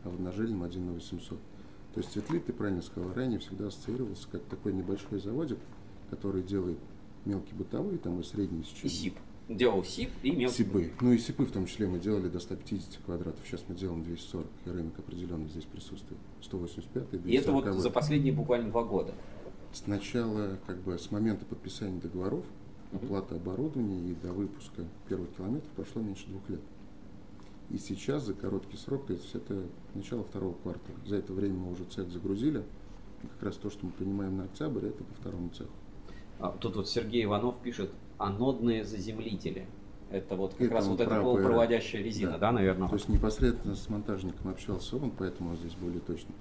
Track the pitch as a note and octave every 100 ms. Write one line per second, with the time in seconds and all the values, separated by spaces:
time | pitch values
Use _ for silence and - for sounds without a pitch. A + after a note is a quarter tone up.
0 | F#2+ F2+ F2+ G2 A2+ G#2 F2 F#2 F2+ E2+
1 | - F2+ - E2 - - - - - -
2 | F2+ G#2 - E3 - - G#2 F#2 E2+ -
3 | F2+ F#2 C3 A2 - F#2 G#2 - - A#2
4 | A#2+ F#2 - F2 - G2 G#2+ F#2+ F2+ G2
5 | - G#2 G2 B2 D#3+ A2+ - - - -
6 | - - G2+ F#2+ F2+ G2 F2+ E2+ - -
7 | - - - G2 - - - A#2+ F#3+ F3
8 | - F2 E2 - F#2+ E2 D#2 - F2+ E2+
9 | F2+ - - - - G#2+ A#2+ G2+ F#2 -
10 | A#2+ - C3 C#3+ B2 A#2+ G2+ G2 E2 -
11 | B2 A#2+ A#2 B2+ C#3 G2 F2+ - G2+ F2+
12 | F#2 G#2+ F2+ F2 - F2+ - G2+ E2 -
13 | - E2+ E2+ D2+ - E2+ - F2+ F#2 E2+
14 | E2 E2+ - F#2 D#2 - - F2+ D#2+ -
15 | - E2+ F2 E2 D#2 D#2+ D#2 - - -
16 | - C#2+ - - - F#2+ E2+ - - B2+
17 | C3+ F2+ F2+ B2 C#3 C#3 A2 F#2+ - B2
18 | D3+ D3+ C#3 A#2 A#2 A#2+ A2+ A#2 A2 G2
19 | D#2 - - - - - - - - G2+
20 | - B2 A2+ G#2+ G#2 F#2+ - F#2 F#2 F2
21 | - G#2 A2 G2 - - F#2 - G#2 F2+
22 | E2+ F2+ F#2+ D3 - - - - - F#2+
23 | - G2 F#2+ E2 F2 F#2+ D#3 C#3+ G#2+ F#2+
24 | F2 E2 F2+ F#2 G2 - - - E2+ -
25 | - F#2 F2 - F#2 C3+ - - - -
26 | G#2+ F#2+ - F#2+ - F2 - - - -
27 | - - - - - - - G2+ - F#2+
28 | - D3 B2 F#2+ G2+ F#2+ - - - C3+
29 | - F2+ - - - G2 F2 - - G2+
30 | G2 A#2+ G2 G2 F#2 F2 F2+ E2+ - -
31 | F2+ G2+ - F#2+ G2 F#2 F2+ F2 F2 -
32 | F#2 F2 F#2+ G2 C3+ C#3 - - - -
33 | - - - - G2+ - G#2 - F2+ -
34 | F#2+ G2+ G2 F#2+ F#2+ - D3+ A#2 G2+ -
35 | F2+ - - F2+ F2 - - - - -
36 | - - - - F#2 F2+ A2+ G#2 F#2+ -
37 | A2 A#2 G#2+ G#2 A#2+ - A#2+ A#2+ F#2+ -
38 | - - G2+ G2 B2+ B2 A#2 A2+ G2+ G#2+
39 | G#2 A2 A2+ G2+ - F#2+ F#2 - - -
40 | - G2 - F#2 F#2+ - B2 A2+ G2 -
41 | A#2+ A2 B2+ A#2 F#2+ A#2 A#2 A#2 - A2
42 | G2+ G#2 F#2+ E2 G#2 A#2+ F#2+ F#2 F2+ G2+
43 | - G#2 A2 G2+ B2 A2+ G#2+ G2 - G#2
44 | G#2 G2 F#2+ F2+ F#2+ F#2 - F#2 - B2
45 | C#3 - F#2 - F2 E2+ E2+ E2 F2 F2
46 | - D#2+ - -